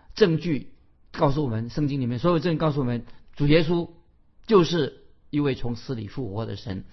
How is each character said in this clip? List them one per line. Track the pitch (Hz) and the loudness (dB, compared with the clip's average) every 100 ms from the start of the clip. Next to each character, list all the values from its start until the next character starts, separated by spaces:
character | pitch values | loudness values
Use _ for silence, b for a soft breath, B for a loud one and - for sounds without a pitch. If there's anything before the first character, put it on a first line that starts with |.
| b | b
证 | - 202 160 | 2 4 2
据 | 170 135 - - _ _ - | 0 -4 -6 -18 _ _ -12
告 | - 151 | 0 2
诉 | 139 | 2
我 | 139 | 0
们， | 110 117 | -2 -4
圣 | 156 147 | -2 -2
经 | 139 | -2
里 | 120 | -2
面 | 120 | 0
所 | 175 | 2
有 | 170 | 2
证 | 175 | 0
据 | 156 | 0
告 | 160 | 0
诉 | 143 | 0
我 | |
们， | 123 120 - b b - | -2 -4 -8 b b -2
主 | 143 | 4
耶 | 160 | 4
稣 | 156 175 165 - _ _ _ _ - | 4 0 -2 -10 _ _ _ _ 4
就 | 208 | 6
是 | 156 170 131 - - _ - | 6 2 -2 -4 -20 _ -6
一 | 147 | -2
位 | 143 | -2
从 | 127 123 117 | -2 -4 -6
死 | - | -8
里 | 123 104 | -10 -8
复 | - 117 | -8 -8
活 | 101 | -6
的 | 113 104 | -8 -8
神， | - 95 - | -10 -10 -12